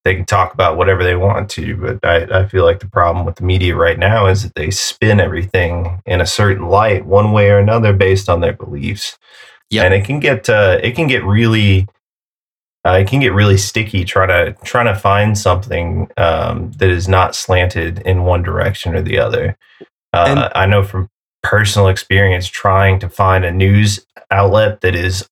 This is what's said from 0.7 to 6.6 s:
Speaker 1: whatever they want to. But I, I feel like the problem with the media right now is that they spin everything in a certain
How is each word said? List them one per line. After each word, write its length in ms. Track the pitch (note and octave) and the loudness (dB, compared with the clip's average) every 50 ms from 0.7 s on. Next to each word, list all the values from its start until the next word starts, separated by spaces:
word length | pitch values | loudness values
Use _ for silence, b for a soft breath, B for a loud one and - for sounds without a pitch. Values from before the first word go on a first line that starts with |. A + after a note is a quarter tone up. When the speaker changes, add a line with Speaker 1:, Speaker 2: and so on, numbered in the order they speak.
| D#2+ | 0
Speaker 1:
whatever 260 | E2+ F2+ F#2+ F#2+ F2+ F2+ | 0 0 0 0 0 0
they 120 | F2+ F2+ | -2 0
want 340 | F2+ F#2 G2+ - - G2+ - | 0 0 0 -2 -2 -4 -8
to. 240 | - - - - - | -8 -8 -8 -8 -8
But 300 | - - - - G2 - | -8 -8 -8 -6 -4 0
I, 360 | E2+ E2+ E2 - - - F#2+ | 0 0 0 0 0 0 0
I 60 | F#2 | 0
feel 160 | F#2+ - F#2 E2+ | 0 0 2 2
like 160 | E2+ E2+ - | 2 2 0
the 80 | - | -4
problem 380 | F#2 - F#2 E2+ E2+ E2+ F2+ F2+ | -4 -2 0 0 0 0 -2 -4
with 120 | - F2 | -6 -6
the 60 | - F#2+ | -4 -2
media 320 | F#2 F#2 F#2 F2+ F2 E2 | 0 0 0 0 0 0
right 220 | D#2+ E2+ E2+ D#2+ | 0 0 0 0
now 300 | - F#2 G2 A2 A2+ G2+ | 0 0 0 2 2 2
is 160 | F#2+ F#2 G2 F#2 | 2 2 0 -2
that 120 | - - | -6 -8
they 160 | D#2 D2+ F#2 | -8 -6 -6
spin 480 | G2 - - - - - A2+ A2 G#2 G2 | -6 -6 -6 -8 -4 -2 0 2 2 2
everything 840 | F2 F2+ F2+ E2+ F2+ F#2+ - F#2 F2 E2+ E2+ E2+ E2+ F2 F2+ F#2 - | 2 0 -2 -6 -6 -2 -2 -2 -2 -2 -2 -4 -6 -6 -8 -8 -6
in 160 | - F2+ F2+ | -4 -2 -2
a 40 | F2 | -2
certain 420 | - - - G#2 G2+ F#2+ F#2+ | -2 -2 0 0 0 0 -2